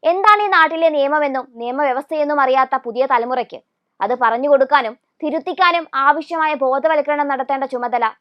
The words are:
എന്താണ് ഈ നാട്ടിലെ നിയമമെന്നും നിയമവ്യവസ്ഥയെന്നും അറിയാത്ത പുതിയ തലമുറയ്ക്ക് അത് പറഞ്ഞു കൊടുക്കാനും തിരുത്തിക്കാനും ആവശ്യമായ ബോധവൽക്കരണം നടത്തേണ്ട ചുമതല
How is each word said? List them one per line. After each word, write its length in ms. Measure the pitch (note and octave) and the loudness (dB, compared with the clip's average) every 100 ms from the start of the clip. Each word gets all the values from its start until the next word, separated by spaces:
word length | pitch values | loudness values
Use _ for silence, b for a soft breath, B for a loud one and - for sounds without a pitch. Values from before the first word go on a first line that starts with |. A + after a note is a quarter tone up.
| D#4+ | 0
എന്താണ് 300 | F4+ G4+ G#4 G#4 | 2 2 2 2
ഈ 40 | F#4 | 2
നാട്ടിലെ 340 | D#4+ D#4+ E4 D4+ | 2 2 0 2
നിയമമെന്നും 500 | C#4 D4+ C#4+ C4 C4+ A#3 | 0 0 0 -4 -8 -10
നിയമവ്യവസ്ഥയെന്നും 760 | A#3+ C4 C#4+ B3+ C#4+ D#4 D4 D4 | -8 -2 -2 -2 -4 -4 0 2
അറിയാത്ത 320 | C4+ C4 C4 C4 B3 | 2 2 2 -2 -4
പുതിയ 180 | A3+ C4 | -4 0
തലമുറയ്ക്ക് 480 | B3 A#3+ B3+ A#3 A#2+ _ _ _ _ G3+ | 0 0 -4 -6 -10 _ _ _ _ -4
അത് 80 | B3 | 0
പറഞ്ഞു 260 | A#3 A#3 C#4+ | 0 0 2
കൊടുക്കാനും 440 | C#4+ C4+ C#4+ A#3 A#3+ _ _ | 2 4 2 0 -8 _ _
തിരുത്തിക്കാനും 640 | D4+ D#4 D#4+ F4+ F4+ E4+ D#4+ C4+ C#4 | -4 -4 -6 0 2 2 -4 0 2
ആവശ്യമായ 460 | D4 D4+ E4 D#4 D4+ | 2 -2 -4 -2 0
ബോധവൽക്കരണം 640 | C4 C4+ D#4 D#4 D4 D4 C#4+ | 0 0 2 0 0 -2 -2
നടത്തേണ്ട 340 | C4 B3+ C4+ C4+ | -4 -4 -4 -4
ചുമതല 340 | B3+ A#3+ A#3+ A3+ - | -6 -4 -2 -2 -4